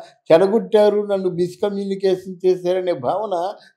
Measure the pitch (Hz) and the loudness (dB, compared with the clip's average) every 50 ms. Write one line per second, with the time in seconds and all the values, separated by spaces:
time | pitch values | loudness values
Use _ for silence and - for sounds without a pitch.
0 | - - _ _ _ - 160 165 196 196 214 226 190 180 - 214 208 208 202 208 | -4 -10 _ _ _ 4 4 6 6 4 2 0 0 2 2 4 4 4 4 0
1 | 208 202 202 190 190 185 175 165 180 175 180 - 208 208 202 196 202 196 196 196 | 0 -2 -2 -2 -2 -4 -2 -2 -4 -4 -4 -4 -4 -4 -4 -4 -6 -6 -4 -2
2 | 190 190 185 185 - 190 185 170 185 185 185 180 180 180 185 190 185 180 170 143 | 0 0 0 -2 -4 -10 -10 -2 0 0 0 0 0 -2 -2 -2 -2 -2 -4 -2
3 | 123 131 165 196 220 208 185 170 175 - 311 - - _ _ | -2 -4 -2 -2 -4 -4 -4 -4 -4 -6 -8 -12 -18 _ _